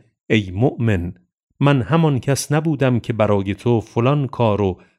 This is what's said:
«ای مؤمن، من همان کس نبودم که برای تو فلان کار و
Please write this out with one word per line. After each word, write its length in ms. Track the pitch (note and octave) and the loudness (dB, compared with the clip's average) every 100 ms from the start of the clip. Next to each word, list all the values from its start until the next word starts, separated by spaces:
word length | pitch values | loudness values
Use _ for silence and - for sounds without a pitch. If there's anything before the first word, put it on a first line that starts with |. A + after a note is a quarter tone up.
| _ _ - | _ _ -2
«ای 220 | A2+ F#2 | -2 0
مؤمن، 640 | F#2 C3+ E4 A2+ F#2 F2 - _ _ _ - | 0 0 0 0 0 -4 -10 _ _ _ -2
من 220 | C#3 C#3 | 0 2
همان 380 | - E3 D#3+ B2+ | 2 2 2 0
کس 320 | - B2+ - | -2 -2 -2
نبودم 480 | D3+ D#3+ C#3 C3 A#2+ | -2 0 0 0 0
که 140 | - | -2
برای 420 | A2 G#2 G2+ G2 G2 | 0 2 0 -2 -4
تو 260 | A#2+ A#2 | 0 0
فلان 460 | - A#2+ A#2+ D3 C3 | 0 -2 0 0 -2
کار 340 | - A2+ G2+ | -2 0 2
و 200 | G2 F2 _ | 0 -2 _